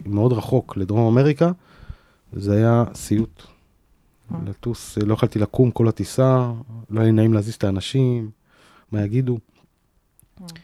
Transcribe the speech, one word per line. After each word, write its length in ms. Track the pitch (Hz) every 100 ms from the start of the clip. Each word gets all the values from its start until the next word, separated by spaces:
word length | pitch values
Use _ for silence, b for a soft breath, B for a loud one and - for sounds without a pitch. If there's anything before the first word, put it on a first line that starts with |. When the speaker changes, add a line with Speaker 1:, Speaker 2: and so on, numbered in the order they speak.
| -
Speaker 1:
מאוד 280 | 101 120
רחוק 440 | 113 - 127 - -
לדרום 400 | 95 107 113 120
אמריקה, 340 | 143 143 170 180 b b b b b b _
זה 220 | - 101 101
היה 280 | 113 117 120
סיוט. 500 | - - 104 113 - - _ _ _ _ _ _ _ -
Speaker 2:
וואו. 100 | 165 98
Speaker 1:
לטוס, 520 | 95 120 113 - -
אה, 80 | 104
לא 80 |
יכלתי 260 | 110 113 107
לקום 320 | 104 - 127
כל 160 | - 113
הטיסה, 640 | - 98 - 131 127 123 113 - 113 113
לא 100 | 107
היה 60 | 113
לי 60 |
נעים 220 | 110 110
להזיז 200 | 110 101
את 100 | -
האנשים, 640 | 101 95 - 135 127 120 107 - b b b b b
מה 100 | 107
יגידו. 360 | 104 120 127 117 - _ _ _ _ _ _ _ _ -
Speaker 2:
וואו. 100 | 180 165